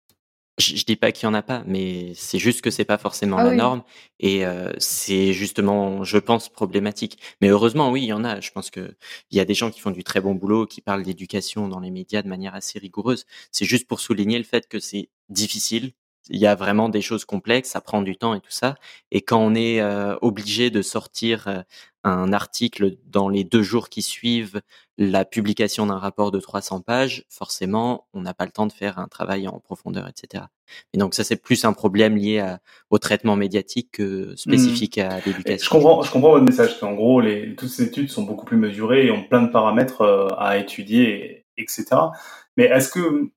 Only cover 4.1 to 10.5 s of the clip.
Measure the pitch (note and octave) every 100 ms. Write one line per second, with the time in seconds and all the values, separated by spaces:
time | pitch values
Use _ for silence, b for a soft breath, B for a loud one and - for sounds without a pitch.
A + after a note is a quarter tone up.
4.1 | _ F#2+ F#2+ F#2 F2+ F2+ - - - -
5.1 | F#2+ F#2+ F#2 G2 - G2+ G2+ G2 G2 F#2+
6.1 | G#2 - A#2 - - G2 G2+ G2+ G#2 A2
7.1 | - B B G2 G2+ A#2 B2+ C#3 C3 A#2+
8.1 | G#2+ A#2+ G2+ - - - - F#2 - B
9.1 | B B F#2+ F#2 G2+ A#2 - G#2+ F2+ -
10.1 | G2+ G2 F#2+ G2